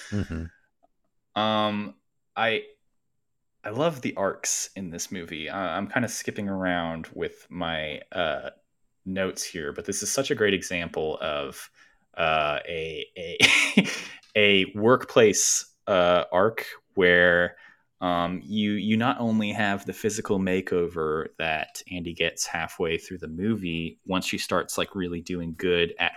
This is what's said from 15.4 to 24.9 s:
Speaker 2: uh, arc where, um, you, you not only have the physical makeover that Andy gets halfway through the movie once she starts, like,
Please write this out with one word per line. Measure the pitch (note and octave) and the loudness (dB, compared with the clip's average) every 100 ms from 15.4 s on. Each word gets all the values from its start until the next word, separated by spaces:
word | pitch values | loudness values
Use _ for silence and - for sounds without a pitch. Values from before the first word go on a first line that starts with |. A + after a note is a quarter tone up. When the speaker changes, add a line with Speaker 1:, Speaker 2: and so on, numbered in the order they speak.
| - - - _ - | 2 0 -2 _ 0
Speaker 2:
uh, | F#2 F2 F2+ - | 4 6 6 4
arc | F2 G#2+ A2+ - - _ | 2 2 0 -10 -14 _
where, | - F2+ F2 F2+ F2 F2 - - _ _ - | 4 6 8 8 6 2 -2 -20 _ _ -4
um, | F2+ F2 F2 F2+ | 0 0 0 -4
you, | - G#2+ G#2 | -4 -2 0
you | G#2 G#2 A2 | 0 0 2
not | A#2+ - | 2 0
only | A#2 A2 G#2 | 0 0 0
have | G#2 G#2 G2 | 0 0 0
the | - | -4
physical | - A2 G#2+ - G2 | -4 -4 -2 -2 0
makeover | F#2+ F#2 - F2+ E2+ E2 D#2 D#2 D2+ - | 2 0 0 0 0 -2 -2 -2 -4 -4
that | D#2+ D2+ - - - | -2 -2 -6 -12 -12
Andy | F2+ E2+ | -10 -8
gets | E2 E2 - - | -2 -2 -2 -6
halfway | E2+ D#2+ - E2+ E2 | -6 -6 -4 -2 -2
through | - F#2 | -6 -12
the | D#2+ | -10
movie | E2 G#2 G#2+ F2+ E2 E2 - - | -4 -2 -2 -2 -4 -6 -8 -4
once | F2+ - | -2 -2
she | F#2+ | -4
starts, | - F#2 - - | -2 -2 -2 -4
like, | E2+ | -4